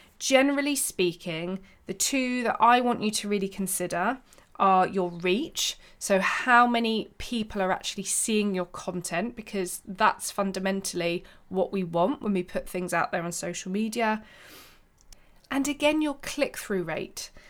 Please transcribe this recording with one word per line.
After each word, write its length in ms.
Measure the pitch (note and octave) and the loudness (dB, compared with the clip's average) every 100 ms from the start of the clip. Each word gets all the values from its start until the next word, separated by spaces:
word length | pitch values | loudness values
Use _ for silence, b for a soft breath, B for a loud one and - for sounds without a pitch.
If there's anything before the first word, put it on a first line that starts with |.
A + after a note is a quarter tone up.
| B B | B B
Generally 580 | - C4 C#4 C#4+ C#4+ C#4 | 4 4 4 2 -2 -2
speaking, 840 | - - F3+ E3+ F3+ D#3+ F3 F#3+ B B - | -4 0 0 -2 -8 -6 -6 -8 B B -10
the 80 | |
two 480 | F#3 - C#4 B3+ B3 | -4 0 0 0 0
that 140 | A#3 - | 0 4
I 200 | A#3 B3 | 6 6
want 220 | B3 A#3 | 4 0
you 80 | G#3+ | 0
to 160 | G#3+ G#3 | -2 -2
really 200 | G3+ F#3+ | -2 -2
consider 720 | F#3+ F#3+ - F3+ E3+ G3 C4 b b b - | -4 -4 -2 -2 0 -2 -2 b b b 0
are 300 | G3 F#3 F#3 | 4 6 4
your 220 | F#3+ F3+ | 0 -2
reach, 680 | E3+ F3+ G3+ E4 - - - b b | -2 0 0 0 -4 -4 -4 b b
so 180 | - F#3+ | 2 2
how 480 | F#3 - B3+ A#3+ A#3+ | 2 0 4 6 6
many 420 | A#3 A3+ A3 - - | 4 2 0 -4 -8
people 440 | - A#3+ G#3+ G#3 | -6 -4 -4 -2
are 80 | F#3 | 0
actually 320 | F3+ - - | 0 -4 -6
seeing 520 | F#3+ - - G#3+ G3+ | -2 -2 2 2 2
your 120 | F#3 F3 | -2 -4
content, 720 | - - F3+ - E3+ A#3+ - | -8 -8 -8 -4 -4 -4 -8
because 440 | - G3+ F3+ - - | -8 -6 -6 -8 -8
that's 460 | F#3 A3 - - | 2 2 2 -6
fundamentally 920 | - G3 F#3+ F#3+ G3 - F3 E3+ F3 B B B | -2 -2 0 -2 -2 -2 -2 -2 -2 B B B
what 240 | F#3 F3+ | -2 0
we 120 | G3 | 0
want 360 | F3 E3+ F#3 D4 | 0 2 2 0
when 120 | G#3+ | 0
we 100 | F#3 | -2
put 260 | F3+ F#3 - | -2 -6 -6
things 240 | F#3 F3+ | -6 -2
out 200 | E3+ - | -2 0
there 100 | F3 | -2
on 80 | E3+ | -4
social 400 | E3+ F3 E3+ F#3 | -6 -6 -6 -4
media. 520 | G3 A3 A3+ A3 G#3+ B B B B B B B _ - b b b - | -2 -2 0 0 0 B B B B B B B _ -20 b b b -4
And 180 | C4+ C#4 | -2 0
again, 340 | C#4+ D4 D#4 | 2 2 4
your 140 | D4+ C#4+ | 0 -2
click-through 640 | - - C#4 - - F#3+ | -6 -2 -2 -2 -4 -4
rate. 480 | E3 D#3 - - - B | -2 -4 -6 -10 -14 B